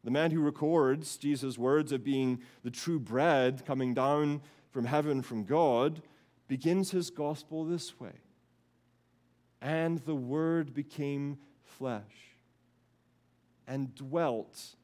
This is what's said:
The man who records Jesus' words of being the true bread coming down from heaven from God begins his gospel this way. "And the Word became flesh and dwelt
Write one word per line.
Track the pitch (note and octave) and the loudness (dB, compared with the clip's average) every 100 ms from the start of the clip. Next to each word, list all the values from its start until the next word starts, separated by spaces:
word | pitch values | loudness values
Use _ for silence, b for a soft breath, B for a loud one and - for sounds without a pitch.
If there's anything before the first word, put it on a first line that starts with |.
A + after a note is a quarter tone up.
The | - | 0
man | C3+ E3 | 2 2
who | D#3+ | 4
records | D3 D3 D3+ E3 C3+ C#3+ C3+ - | 0 0 2 4 4 2 -2 -6
Jesus' | C#3+ C#3+ C3+ A#2 | -2 -2 -2 -2
words | B2+ D3 D3+ | 2 2 2
of | C#3 | -2
being | A#2+ C3+ C3 B2 B B | 0 0 2 -2 B B
the | B2 | -10
true | A#2+ - E3 | -8 -2 -2
bread | A2+ A#2+ D#3+ C#3+ B2+ C3 | 0 2 4 6 4 0
coming | - C3 B2+ | -4 -2 0
down | B2 C3 D3 D3 D3 B B B | 2 2 2 2 -2 B B B
from | C3 A#2 | -4 0
heaven | D3+ D3+ C3+ | 0 2 -2
from | B2 A#2 | -2 -6
God | G2 D3+ D#3+ A#2+ C#3 D#3+ - b b b _ | 0 2 4 4 2 -2 -14 b b b _
begins | C3 D#3 F#3 F#3+ | -2 2 2 2
his | F#3 E3+ | -2 -4
gospel | - D3 D3+ - D#3+ | -4 -4 -4 -8 -6
this | D#3+ E3+ - - | -4 -4 -6 -14
way. | A2+ - _ _ _ _ _ _ _ _ _ _ _ _ _ _ | -16 -16 _ _ _ _ _ _ _ _ _ _ _ _ _ _
"And | C3 D#3+ E3 E3 | -4 0 0 -2
the | C3 D3 | -2 -4
Word | B2 D3+ D#3+ E3 D3+ | -2 0 2 0 -2
became | B2+ C#3 - C#3+ C#3+ C#3+ C#3+ B B | -6 -8 -6 -4 -2 -4 -6 B B
flesh | _ - C3 A2 G2+ - - _ _ _ _ _ _ _ _ _ _ _ _ _ - | _ -8 -6 -6 -8 -20 -20 _ _ _ _ _ _ _ _ _ _ _ _ _ -8
and | C3+ C3+ | -6 -6
dwelt | - C3+ E3 D#3+ A#2 - - - - | -8 -6 0 0 -2 -6 -16 -20 -20